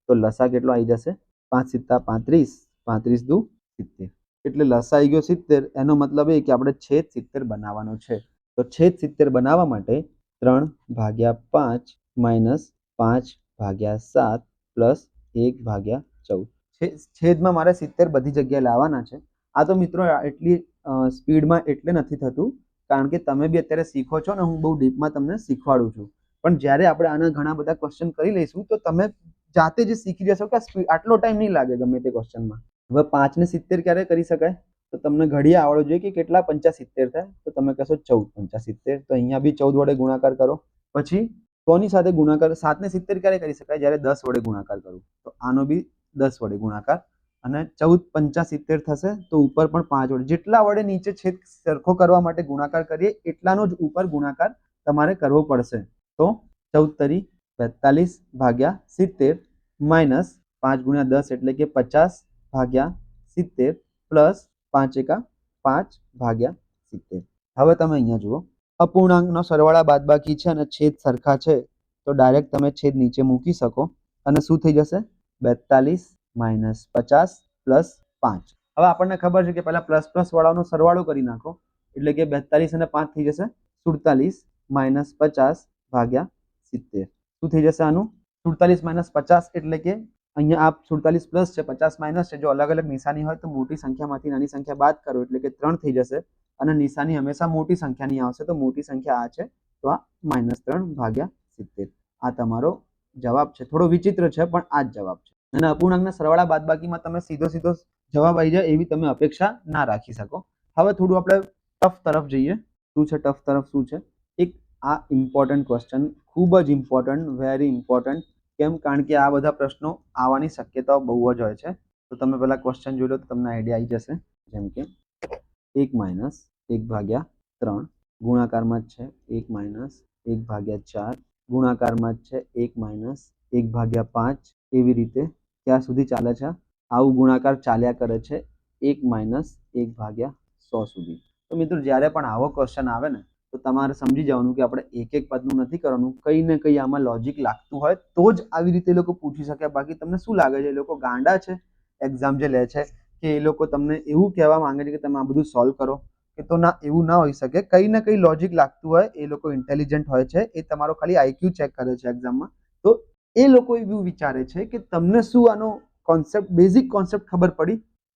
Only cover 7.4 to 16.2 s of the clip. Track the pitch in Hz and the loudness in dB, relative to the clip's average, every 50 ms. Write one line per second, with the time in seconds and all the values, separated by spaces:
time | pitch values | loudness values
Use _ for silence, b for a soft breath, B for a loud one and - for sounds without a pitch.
7.4 | 131 117 107 104 104 104 104 107 107 107 110 110 _ - 117 104 - _ _ _ | -8 -8 -8 -10 -10 -10 -10 -10 -10 -10 -12 -12 _ -8 -8 -8 -10 _ _ _
8.4 | _ _ - - 123 123 - - 165 185 180 - - 147 - - 151 139 131 127 | _ _ -6 -6 -6 -4 0 2 2 2 2 0 -6 -4 0 0 2 2 2 0
9.4 | 123 135 156 180 175 151 120 104 95 - 120 147 - - _ _ _ _ _ - | 2 2 2 2 2 2 -2 -4 -2 -2 -2 -2 -4 -8 _ _ _ _ _ -2
10.4 | 120 127 127 135 151 151 - _ _ - 123 117 110 107 107 113 117 117 117 117 | 2 4 4 4 2 -2 -6 _ _ -12 -8 -6 -4 -4 -2 0 0 0 0 -2
11.4 | _ _ - 151 143 123 117 123 - _ _ _ _ _ - 123 120 120 117 113 | _ _ 0 0 0 0 -2 -4 -8 _ _ _ _ _ -4 0 0 2 2 2
12.4 | 110 113 135 156 - _ _ _ _ _ _ - 117 113 120 127 127 - - _ | 2 2 0 -2 -4 _ _ _ _ _ _ -2 0 0 0 0 -2 -6 -14 _
13.4 | _ _ _ - 107 98 95 101 107 104 107 110 - _ - - 123 110 110 123 | _ _ _ -10 -8 -8 -6 -4 -4 -4 -4 -6 -6 _ 0 0 2 2 0 -4
14.4 | - _ _ _ _ _ - 120 117 120 139 - _ _ _ _ _ _ - 117 | -8 _ _ _ _ _ -2 0 2 2 2 0 _ _ _ _ _ _ -4 -2
15.4 | 117 123 127 131 117 113 107 101 98 104 117 139 151 _ _ _ | -2 -2 -2 -4 -6 -6 -6 -6 -4 -4 -6 -6 -8 _ _ _